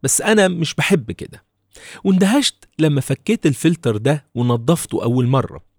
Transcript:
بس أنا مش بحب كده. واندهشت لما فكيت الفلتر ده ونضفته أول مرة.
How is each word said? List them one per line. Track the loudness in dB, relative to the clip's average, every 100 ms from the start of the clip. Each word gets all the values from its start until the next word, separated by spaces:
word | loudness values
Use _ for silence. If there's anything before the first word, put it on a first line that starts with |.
بس | -2 -2
أنا | 2 2 2
مش | 0 -4
بحب | -4 0 0 -2
كده. | -10 -12 -16 _ _ _ -20 -20 -6
واندهشت | 0 2 4 2 0 -6 _ 0
لما | 0 0
فكيت | -2 -4 -2 0 0
الفلتر | 0 0 0 -2 -2
ده | -2 -2 _
ونضفته | -4 0 0 0 -2 -2 -4
أول | -2 0 2
مرة. | 0 -2 -10 _